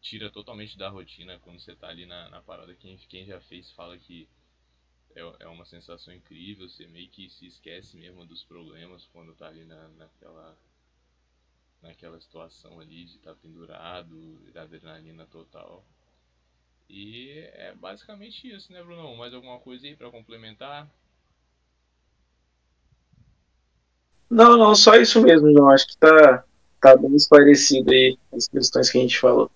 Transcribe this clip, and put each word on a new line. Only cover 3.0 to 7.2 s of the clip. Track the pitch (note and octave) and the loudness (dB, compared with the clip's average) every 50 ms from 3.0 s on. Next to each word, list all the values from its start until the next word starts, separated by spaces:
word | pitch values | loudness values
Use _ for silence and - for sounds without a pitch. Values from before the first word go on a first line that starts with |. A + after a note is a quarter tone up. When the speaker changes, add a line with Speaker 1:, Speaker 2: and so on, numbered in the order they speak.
| _ _ | _ _
Speaker 1:
quem | _ F#2 F#2 | _ -20 -20
já | G2 G2 F2+ | _ -20 -20
fez | F2 _ F2+ F2 F2+ _ | _ _ _ -20 _ _
fala | _ _ F2 F2 F2 F2+ | _ _ -20 -20 -20 _
que | _ _ F2 E2+ D#2+ _ _ _ _ _ _ _ _ _ _ _ _ _ _ _ _ _ _ | _ _ -20 -20 _ _ _ _ _ _ _ _ _ _ _ _ _ _ _ _ _ _ _
é, | _ E2+ E2+ _ _ | _ -20 -20 _ _
é | _ E2 | _ -20
uma | E2 E2 E2+ | -20 _ _
sensação | _ _ E2+ E2+ _ E2+ E2+ _ D#2+ F2+ | _ _ -20 _ _ -20 _ _ _ _
incrível, | F2+ E2+ _ D#2 D#2 F2 G2 G#2 F#2+ F#2+ F2+ | _ _ _ _ -20 -20 -20 -20 _ -20 -20
você | _ _ E2+ E2 | _ _ -20 _
meio | E2 E2+ F2 F2+ | _ _ -20 _
que | _ _ | _ _